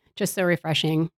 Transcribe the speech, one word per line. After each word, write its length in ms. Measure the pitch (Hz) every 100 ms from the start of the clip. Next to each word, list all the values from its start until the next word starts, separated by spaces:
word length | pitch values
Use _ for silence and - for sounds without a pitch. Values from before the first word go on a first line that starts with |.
| _ -
just 180 | 190
so 100 | -
refreshing. 680 | 180 170 160 147 156 156 165